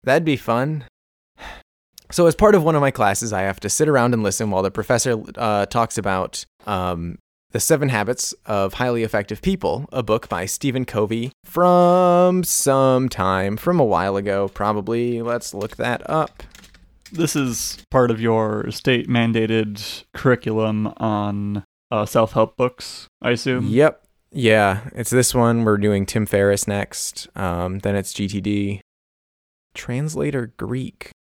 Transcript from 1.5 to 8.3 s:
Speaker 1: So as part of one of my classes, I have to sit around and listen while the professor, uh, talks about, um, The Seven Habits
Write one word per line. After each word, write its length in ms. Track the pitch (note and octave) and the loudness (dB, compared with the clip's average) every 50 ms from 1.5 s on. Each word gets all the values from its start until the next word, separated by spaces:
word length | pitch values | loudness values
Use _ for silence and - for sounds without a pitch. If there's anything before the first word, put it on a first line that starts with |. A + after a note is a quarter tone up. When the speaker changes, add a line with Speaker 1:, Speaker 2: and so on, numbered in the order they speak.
| - - - _ _ _ _ _ _ - _ _ - | -18 -18 -20 _ _ _ _ _ _ -20 _ _ 0
Speaker 1:
So 140 | - F3 | 4 4
as 100 | E3+ D#3 | 4 4
part 180 | - G#3+ G#3+ G#3 | 6 6 6 6
of 80 | F#3+ D3+ | 6 4
one 140 | D#3+ D#3+ | 4 2
of 60 | D3 C#3+ | 4 2
my 80 | C3+ B2+ | 2 2
classes, 400 | - A2+ G2+ G2 - - A2+ G#2 | 2 2 2 2 0 -2 -4 -4
I 80 | F#2+ F#2+ | -2 -2
have 160 | G2 F#2+ - | -2 -4 -4
to 80 | - G2+ | -4 -4
sit 180 | - - D#3+ D3+ | 0 0 2 2
around 240 | D3 C3 A#2+ A#2+ B2 | 4 4 4 4 2
and 100 | A2+ G#2+ | 2 0
listen 280 | G2+ G2 - A#2 G#2+ | 0 -2 -2 -2 -2
while 120 | G2 F#2 F#2+ | 0 0 0
the 80 | G2 | 0
professor, 500 | - - G#2 - B2+ A#2 - C3 A#2 A2 - - - | -2 -4 -2 0 0 0 2 0 -2 -2 -4 -12 -8
uh, 280 | - A#2+ A2 G#2 G2+ G2+ | -4 -2 0 2 0 0
talks 300 | - - A#2+ A#2 A2 - A#2 | 0 0 -2 -2 0 -2 -4
about, 460 | G2 G2+ F#2+ F#2 F#2 - - - - _ _ _ _ | -4 -2 -2 -2 -2 -4 -6 -12 -14 _ _ _ _
um, 520 | - G#2 F#2 F2+ F2+ F2+ E2+ E2+ E2+ - - _ _ _ _ _ _ _ | -4 -4 -2 -2 -2 -4 -4 -6 -8 -10 -12 _ _ _ _ _ _ _
The 60 | G#2+ | -4
Seven 300 | - - E3 C#3+ D3 C#3 | 0 2 2 2 2 0
Habits 460 | B2+ G#2+ G#2 G2 B2 - - - | 0 0 0 0 -2 -4 -4 -10